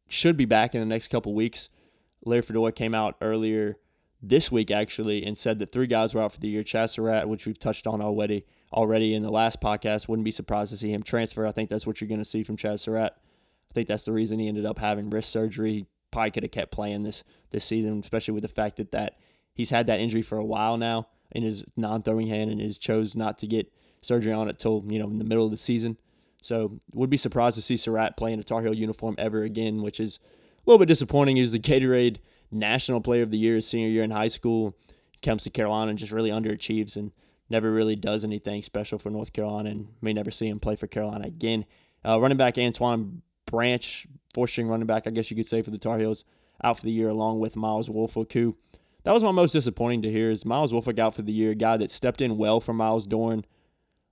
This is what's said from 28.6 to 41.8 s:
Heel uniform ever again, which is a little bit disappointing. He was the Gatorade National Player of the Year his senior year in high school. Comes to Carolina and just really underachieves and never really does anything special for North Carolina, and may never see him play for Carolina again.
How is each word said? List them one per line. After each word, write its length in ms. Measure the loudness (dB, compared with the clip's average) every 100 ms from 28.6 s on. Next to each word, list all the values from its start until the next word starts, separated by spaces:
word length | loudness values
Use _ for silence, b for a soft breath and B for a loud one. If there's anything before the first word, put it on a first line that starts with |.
Heel 100 | 0
uniform 440 | 0 -2 -4 -6 -2
ever 240 | -2 -2
again, 400 | -2 -2 -2 -2
which 160 | -4 -4
is 220 | -4 -4
a 360 | _ _ _ _ 10
little 80 | 10
bit 80 | 10
disappointing. 480 | 6 6 4 4
He 80 | 4
was 80 | 2
the 80 | 2
Gatorade 600 | 4 4 6 4 4 0 b b b
National 500 | -2 0 2 2 0
Player 240 | 2 2
of 80 | 2
the 60 | 2
Year 180 | 4 4
his 100 | 2
senior 220 | 0 0
year 160 | 2
in 80 | 0
high 160 | 0 -2
school. 480 | 0 0 2 0 -6 B B B B
Comes 220 | -2 -2
to 60 | -2
Carolina 400 | -2 -2 0 -2
and 80 | -4
just 140 | -4
really 180 | -2 0
underachieves 640 | 0 -2 -4 -2 -2 -2 -6
and 140 | -8 _ b b -4
never 220 | 0 2
really 240 | 2 2 0
does 280 | -2 -2
anything 380 | -2 -4 -6 -8
special 360 | -6 -6 -6 -6
for 120 | -6
North 220 | -8 -8
Carolina, 380 | -6 -4 -4 -6
and 180 | -8 -12 -6
may 120 | -2
never 180 | -2 -2
see 180 | -2 -4
him 120 | -2
play 160 | -4 -4
for 100 | -4
Carolina 400 | -4 -4 -6 -8
again. 400 | -4 -2 -2 -4 b